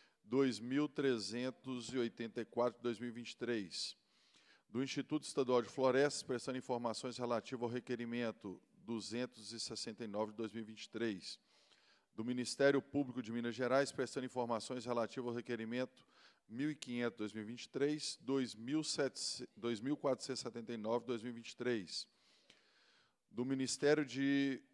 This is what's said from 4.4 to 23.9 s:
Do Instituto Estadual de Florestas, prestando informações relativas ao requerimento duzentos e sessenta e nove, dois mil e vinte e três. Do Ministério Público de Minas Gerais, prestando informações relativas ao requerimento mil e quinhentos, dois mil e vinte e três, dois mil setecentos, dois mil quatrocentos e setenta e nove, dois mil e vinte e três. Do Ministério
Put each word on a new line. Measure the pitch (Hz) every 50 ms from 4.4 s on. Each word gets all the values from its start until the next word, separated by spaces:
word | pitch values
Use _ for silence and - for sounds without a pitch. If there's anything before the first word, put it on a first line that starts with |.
| _ _ - _ _ _
Do | 104 123 139
Instituto | 135 - 147 127 - 151 151 143
Estadual | - - 147 135 120 127 123 113
de | -
Florestas, | - 139 131 131 127 135 143 147 - - -
prestando | - 127 117 - 135 127 131
informações | - - 123 120 120 117 110 - - 127 110 123
relativas | 123 120 120 110 - - 131 117 120
ao | 117 120
requerimento | 123 - - 123 113 120 117 117 120 120 113 107 - - 98 90 - - _ _
duzentos | - - 110 117 107 95 - 110 120 127 123 - 117 107 98 117
e | 110
sessenta | - - 113 - - 117 104 95 120
e |
nove, | 107 101 104 110 107 107
dois | 107 113 104 101
mil | 113 110
e |
vinte | 107 110 - -
e | -
três. | - 107 117 113 98 85 - - - - _ _ _ _ _ _ - _ _ _ _ _ _ _ _
Do | 110 110
Ministério | 123 123 123 120 - - - 139 139 139 135
Público | - - - 143 139 123 117 127 113
de | 107 117
Minas | 120 117 120 110
Gerais, | 120 127 120 131 139 139 139
prestando | - - 127 113 - 127 127
informações | 127 - 127 120 117 117 107 - - 131 127 110
relativas | 123 120 120 113 107 - 135 120 120
ao | 117
requerimento | 120 110 - 120 110 113 110 120 127 127 123 - - - _ _ - - - _ _ _
mil | - 110 123 143 156
e | 147
quinhentos, | - - 127 120 120 120 120 120
dois | 117 107 101 98
mil | 110 104
e |
vinte | 107 123 120 -
e | -
três, | - 131 139 147 151 151 - - - -
dois | - 120 135 135 131 110 104
mil | 107 113 127 147 156 147
setecentos, | - - - 139 131 - - - - - - 123 - _
dois | 107 113 117 117 101
mil | 117 139 147
quatrocentos | 143 - 139 131 - - - 127 -
e | -
setenta | 120 107 120 113 120 120
e |
nove, | 110 104 110 120 120 113
dois | 123 120 110 110
mil | 123 117
e |
vinte | 117 117 -
e | -
três. | - 120 123 120 107 90 - - - - - _ _ _ _ _ _ _ - - _ _ _ _ _ _ _ _ _ _ _ _ _ _ _
Do | 107 117 123
Ministério | 135 135 131 131 120 - - 147 143